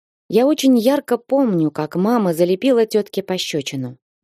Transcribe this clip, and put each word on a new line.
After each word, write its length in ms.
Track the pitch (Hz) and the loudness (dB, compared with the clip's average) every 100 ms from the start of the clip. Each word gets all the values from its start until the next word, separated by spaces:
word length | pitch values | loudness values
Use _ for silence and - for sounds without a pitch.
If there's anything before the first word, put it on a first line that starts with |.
| _ _ _ | _ _ _
Я 160 | 180 262 | 2 2
очень 320 | 302 269 254 | 2 2 4
ярко 400 | 220 285 - 240 | 2 0 -2 -6
помню, 540 | - 269 262 180 156 | 0 0 2 0 -2
как 240 | 147 156 170 | -2 -6 -2
мама 380 | 196 240 190 | 0 0 0
залепила 520 | 160 175 185 262 240 220 | 0 0 2 2 2 2
тетке 380 | 214 202 - | 0 -2 -8
пощечину, 760 | 190 185 - 156 135 139 127 127 _ _ | -6 -6 -4 -6 -6 -8 -10 -12 _ _